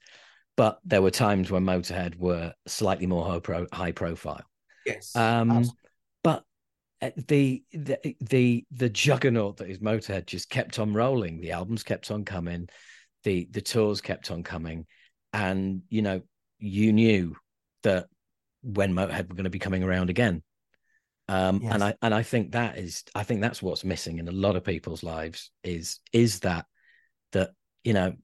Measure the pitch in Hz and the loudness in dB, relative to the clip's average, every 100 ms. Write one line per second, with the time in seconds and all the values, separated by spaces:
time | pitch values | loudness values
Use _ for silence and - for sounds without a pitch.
0 | _ - - _ _ - 110 - 92 101 | _ -20 -20 _ _ 2 4 2 2 6
1 | 95 - 110 101 90 92 92 92 87 90 | 6 4 4 4 2 2 2 2 0 -4
2 | 90 85 90 87 82 - - - 101 92 | -4 -2 -2 -2 -4 -10 -12 -2 0 0
3 | 92 87 85 85 - 85 87 - 87 - | 0 0 0 -4 -4 -4 -6 -4 -6 -4
4 | 85 82 78 71 - _ _ _ - 110 | -6 -6 -8 -10 -14 _ _ _ -8 -8
5 | - 120 113 117 117 120 120 - _ _ | -4 0 2 4 4 4 2 -2 _ _
6 | _ _ 165 151 - _ _ _ _ _ | _ _ 0 0 -4 _ _ _ _ _
7 | 123 - 127 143 139 131 - 160 139 135 | -8 -6 2 4 4 0 -6 -12 -6 -4
8 | 151 - 120 135 123 117 - 123 123 104 | -4 -8 0 4 4 4 -2 -2 -2 2
9 | 147 131 135 117 101 - 95 92 107 110 | 2 4 4 2 0 -6 -12 -4 -2 -2
10 | - 98 82 87 - 127 - - 107 104 | -2 -6 -6 -10 -4 -4 -2 -2 0 2
11 | 127 131 90 82 82 85 92 113 - 95 | 2 0 -2 -6 -6 -6 -4 -6 -4 -6
12 | - 107 98 95 85 87 92 - - - | -4 -6 -6 -6 -6 -8 -10 -16 -20 -20
13 | _ _ 107 92 87 104 - 120 107 101 | _ _ -2 -2 -2 -6 -2 2 2 0
14 | - 92 - 87 85 87 82 82 82 _ | -4 -8 -8 -10 -8 -8 -8 -10 -12 _
15 | _ _ _ 107 95 95 95 95 - 107 | _ _ _ -2 0 0 -2 -4 -4 -2
16 | 101 95 - _ _ _ 104 98 110 107 | 0 -2 -6 _ _ _ -6 2 4 6
17 | 113 101 87 - _ _ _ _ 107 92 | 6 4 0 -6 _ _ _ _ 0 0
18 | - _ _ _ _ _ 127 98 95 90 | -2 _ _ _ _ _ -6 0 0 2
19 | 98 - 90 90 95 92 95 92 92 92 | 0 -2 -6 -6 -6 -4 -4 -2 0 0
20 | 90 90 120 82 - _ _ _ _ _ | 0 2 2 0 -6 _ _ _ _ _
21 | _ _ - 95 92 98 113 107 101 - | _ _ -4 0 2 2 0 0 0 0
22 | 117 107 110 120 101 117 117 71 90 - | 0 2 2 0 0 -2 -4 -6 -10 -10
23 | - 101 98 110 110 - 92 85 92 82 | -10 -8 -2 -2 -2 -2 -4 -4 -4 -4
24 | - 82 85 95 98 92 - 82 - 80 | -6 -8 -6 0 2 2 -2 -4 -6 -10
25 | 85 80 80 82 - _ 90 85 85 - | -8 -8 -8 -10 -18 _ -8 -6 -8 -12
26 | _ 117 117 - 95 85 - _ _ _ | _ 4 4 4 -2 -2 -6 _ _ _
27 | _ _ _ 95 95 - _ _ 117 104 | _ _ _ -2 -2 -4 _ _ 0 2
28 | 90 - | 2 -2